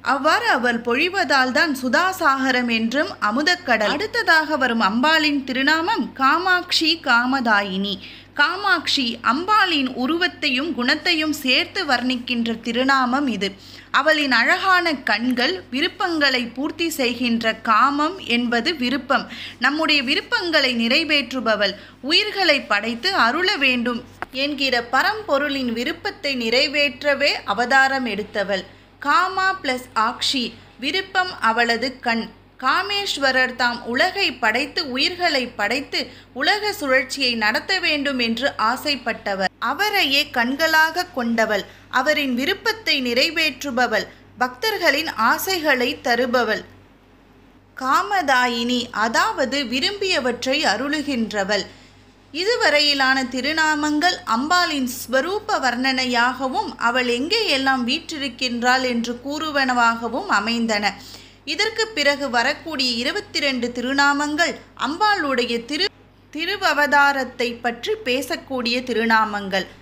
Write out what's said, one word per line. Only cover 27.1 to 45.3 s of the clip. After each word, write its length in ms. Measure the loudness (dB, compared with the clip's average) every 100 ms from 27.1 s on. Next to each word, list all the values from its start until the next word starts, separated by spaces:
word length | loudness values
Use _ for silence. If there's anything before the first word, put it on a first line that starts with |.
| 2 0 -2
அவதாரம் 640 | -4 -2 2 4 4 0 -2
எடுத்தவள். 500 | -6 -6 -4 -2 -4 -6 -20 -20 _
காமா 460 | 0 2 2 0 0 -2
பிளஸ் 260 | -4 -4 -4 -2 -2
ஆக்ஷி, 380 | 0 -2 -2 -4 -8 -20 -8
விருப்பம் 520 | -4 -4 -2 -2 -2 0
அவளது 480 | 0 2 2 0 -2 -4
கண். 240 | -2 -2 -4 -12 -20 -4
காமேஸ்வரர் 920 | 0 0 0 -4 -4 0 2 2 0 0
தாம் 200 | -2 -2
உலகை 420 | -4 0 0 2 -2
படைத்து, 480 | 0 0 0 -2 -6 -4
உயிர்களை 520 | -2 -2 0 0 0 -4 -4
படைத்து, 420 | -2 -2 -4 -6 -6 -12 -16
உலக 400 | -4 0 0 -2 -4
சுழற்சியை 500 | 0 0 0 -2 -2 0
நடத்த 360 | 0 0 0 0
வேண்டும் 400 | 0 0 -2 -2
என்று 300 | -2 0 -2 0 -2
ஆசைப்பட்டவர். 840 | 0 -4 -4 -4 -6 -4 -2 -4 _
அவரையே 640 | -6 -2 0 2 2 2 0
கண்களாக 760 | -2 -2 0 2 4 2 0 -4
கொண்டவள். 500 | -4 -2 0 2 0 -4 -18 -4
அவரின் 440 | -2 2 0 0
விருப்பத்தை 600 | 0 -2 -2 -2 -4 -2 -2
நிறைவேற்றுபவள், 1040 | 0 0 0 0 -2 -2 -4 0 0 0 -4 -14 -20 -4
பக்தர்களின் 720 | -4 -2 -4 2 2 2 -4 0 2